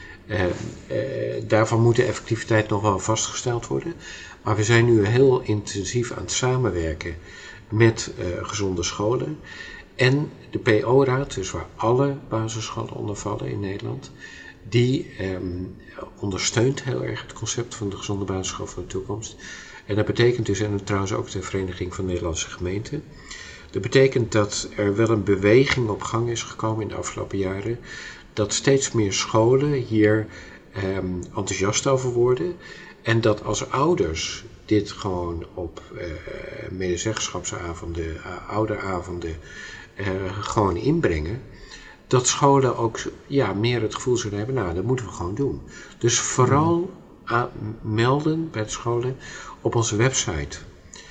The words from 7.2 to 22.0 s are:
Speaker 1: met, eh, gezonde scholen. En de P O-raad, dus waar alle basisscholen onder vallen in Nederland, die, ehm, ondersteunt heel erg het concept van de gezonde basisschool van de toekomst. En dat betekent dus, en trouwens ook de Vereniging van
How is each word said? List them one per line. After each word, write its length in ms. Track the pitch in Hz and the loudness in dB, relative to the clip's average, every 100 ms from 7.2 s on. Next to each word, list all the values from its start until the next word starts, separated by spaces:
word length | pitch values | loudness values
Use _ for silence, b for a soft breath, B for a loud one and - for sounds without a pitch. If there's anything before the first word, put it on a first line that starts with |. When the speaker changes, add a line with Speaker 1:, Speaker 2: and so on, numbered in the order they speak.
| B B B B - | B B B B -4
Speaker 1:
met, 420 | 107 113 110 - - | 6 6 6 -6 -4
eh, 80 | 90 87 | -4 -4
gezonde 420 | - - 98 90 | -6 -2 -2 0
scholen. 540 | 85 - 107 131 147 151 B B B B B - | -2 0 0 0 -2 -8 B B B B B 2
En 340 | 127 143 147 - - | 4 4 0 -8 -8
de 80 | 104 | -2
P 260 | 123 107 113 | 4 4 6
O-raad, 480 | 131 139 131 143 - | 4 6 2 -2 -6
dus 160 | 90 | -6
waar 140 | 85 85 - | -8 -10 -2
alle 400 | 113 123 143 139 - | 2 4 2 0 -4
basisscholen 640 | 113 110 113 110 113 110 | -4 -2 -4 -6 -6 -8
onder 220 | - 107 101 | -6 -6 -6
vallen 320 | 101 117 127 | -6 -6 -4
in 100 | 110 | -4
Nederland, 520 | 98 101 113 131 - B B B B B - | -4 -6 -6 -8 -12 B B B B B 0
die, 420 | 120 123 139 - - | 4 4 2 -2 -6
ehm, 260 | 95 92 92 90 92 - - - - - | -4 -4 -4 -6 -8 -10 -16 -14 -14 -6
ondersteunt 640 | 104 92 - 117 127 147 | -4 -2 0 2 2 2
heel 200 | 131 123 | -4 -4
erg 180 | - 113 | -4 -6
het 120 | - | -10
concept 420 | - 110 - 117 - | -10 -6 -4 -6 -4
van 140 | 101 | -6
de 60 | 92 | -4
gezonde 280 | - 98 95 | -4 -4 -2
basisschool 420 | 95 92 - - | -2 -4 -6 -8
van 140 | - | -8
de 40 | 87 | -6
toekomst. 480 | 95 95 107 - - B B B B - | -6 -4 -6 -8 -14 B B B B -2
En 100 | 104 | 0
dat 100 | 107 | 2
betekent 400 | 101 120 120 107 | 4 4 4 0
dus, 140 | 98 | 0
en 240 | 104 101 | 0 -2
trouwens 300 | 98 98 98 | 0 0 0
ook 180 | 117 104 | -2 -4
de 100 | 98 | -6
Vereniging 540 | - 98 92 87 90 | -4 -2 -2 -4 -6
van 100 | 92 | -4